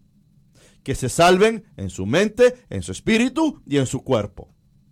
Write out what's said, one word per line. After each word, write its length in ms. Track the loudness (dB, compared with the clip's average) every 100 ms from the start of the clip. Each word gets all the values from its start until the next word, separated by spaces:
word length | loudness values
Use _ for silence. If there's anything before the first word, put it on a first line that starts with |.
| _ _ _ _ _ _ _ _
que 120 | -8
se 140 | -6 -4
salven 560 | 2 4 4 2 0 -10 -12
en 140 | -12
su 160 | -8 -2
mente, 500 | 0 0 4 2 2 _
en 120 | -10
su 100 | -10
espíritu 720 | -8 -2 0 0 0 -2 -4
y 140 | -4 -2
en 80 | -2
su 160 | -4
cuerpo. 500 | -2 -2 -2 -10 -20 _ _ _ _